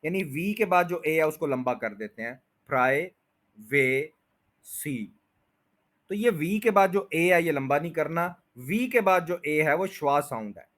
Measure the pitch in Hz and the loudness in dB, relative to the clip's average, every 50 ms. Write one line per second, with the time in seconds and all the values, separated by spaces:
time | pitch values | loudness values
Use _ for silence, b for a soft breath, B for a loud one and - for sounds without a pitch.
0 | - 156 175 190 180 151 131 151 170 196 208 214 220 185 180 180 175 170 180 170 | -4 -4 -4 -4 -4 -4 -6 -4 -4 -4 0 -2 0 2 2 2 2 2 -2 -4
1 | - 151 160 160 156 156 156 156 165 147 135 127 127 127 123 110 117 113 104 101 | -2 0 2 2 2 2 0 -2 -4 -4 -2 -2 -2 -4 -4 -4 -4 -8 -8 -8
2 | 110 104 _ - 110 117 127 - _ _ _ _ _ _ 139 131 123 131 135 143 | -12 -12 _ -10 -12 -12 -12 -14 _ _ _ _ _ _ 0 2 2 4 2 2
3 | 170 185 _ _ _ _ _ _ _ _ _ 107 107 107 131 143 131 127 131 135 | -2 -4 _ _ _ _ _ _ _ _ _ -20 -12 -2 2 2 2 2 2 -2
4 | 151 156 _ _ _ _ _ _ _ _ _ _ _ - - - - 156 139 120 | -2 -6 _ _ _ _ _ _ _ _ _ _ _ -16 -14 -12 -8 -6 -6 -6
5 | 107 98 - _ _ _ _ _ _ _ _ _ _ _ _ _ _ _ _ _ | -8 -10 -14 _ _ _ _ _ _ _ _ _ _ _ _ _ _ _ _ _
6 | _ _ 190 208 214 240 208 160 151 170 202 220 208 233 208 202 196 190 175 202 | _ _ -6 0 0 0 0 0 -2 -2 -2 0 2 4 4 6 4 4 2 -2
7 | 190 - - 160 170 180 185 170 165 165 156 139 135 131 139 147 160 175 156 160 | -4 -2 -2 0 4 4 4 4 4 2 0 -2 0 0 0 0 0 -2 -2 -2
8 | 156 147 165 165 170 180 175 _ _ _ _ 120 127 127 180 220 247 254 233 240 | -2 -2 0 -2 -2 -2 -4 _ _ _ _ -18 -8 -4 -2 -2 -2 2 0 2
9 | 220 196 185 180 175 160 180 175 - 147 151 151 151 156 139 165 190 185 190 - | 4 4 4 2 2 0 -6 -6 -4 -2 0 2 2 2 2 0 0 -4 -6 -2
10 | 151 143 139 147 143 143 135 113 110 104 98 87 - _ _ | 0 2 2 2 0 -2 -8 -10 -10 -10 -12 -16 -20 _ _